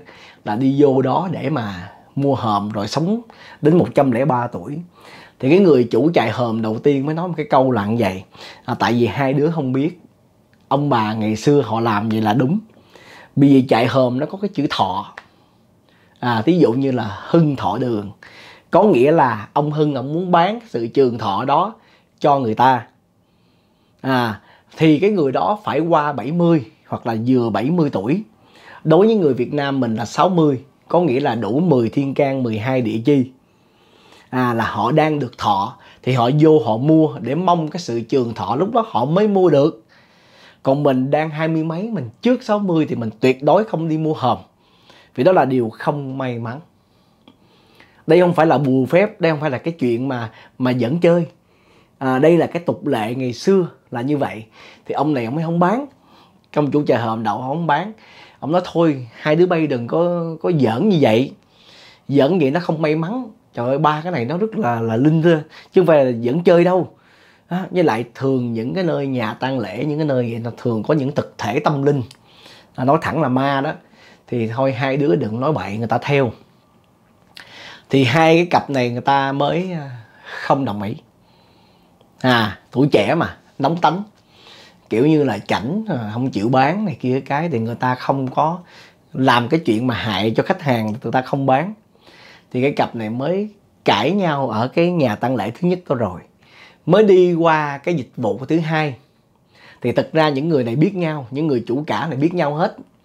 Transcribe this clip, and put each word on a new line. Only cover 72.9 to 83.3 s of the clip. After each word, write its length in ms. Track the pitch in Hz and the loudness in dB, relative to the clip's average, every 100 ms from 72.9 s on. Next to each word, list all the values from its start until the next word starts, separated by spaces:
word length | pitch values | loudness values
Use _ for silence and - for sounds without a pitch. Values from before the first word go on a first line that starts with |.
| 156 | 0
thẳng 200 | 101 127 | 0 -2
là 80 | 143 | 0
ma 320 | 127 139 139 | 0 0 -2
đó. 100 | 143 170 _ _ - _ _ | -4 -6 _ _ -20 _ _
Thì 200 | 123 110 | -4 -4
thôi 260 | 117 135 | -2 -2
hai 240 | 120 135 139 | -2 -2 0
đứa 180 | 143 170 | 0 0
đừng 240 | 113 113 | -2 -2
nói 140 | 139 | -2
bậy 240 | 151 98 107 | -2 -4 -6
người 100 | 117 | -2
ta 100 | 120 | -2
theo. 340 | - 143 123 - _ _ _ _ _ _ _ _ _ - - - - - - | 0 0 0 -4 _ _ _ _ _ _ _ _ _ -20 -20 -20 -20 -20 -2
Thì 140 | 135 | 2
hai 320 | 127 151 160 165 | 2 4 4 4
cái 100 | 175 | 4
cặp 240 | 135 - | 0 0
này 200 | 139 123 | -2 -2
người 120 | 123 | -2
ta 300 | 120 139 135 | 0 2 2
mới, 400 | 139 143 156 185 | -2 -2 -2 -4
à, 200 | 170 139 123 110 _ - - | -8 -10 -14 -20 _ -18 -8
không 240 | - 143 127 | -2 0 -2
đồng 160 | 101 | -6
ý. 140 | 101 143 - _ _ _ _ _ _ _ _ _ _ _ | -8 -10 -16 _ _ _ _ _ _ _ _ _ _ _
À, 380 | 131 120 104 - _ | 0 2 0 -6 _
tuổi 160 | 127 139 | 0 2
trẻ 240 | - 151 160 | 2 2 0
mà, 220 | 107 | -2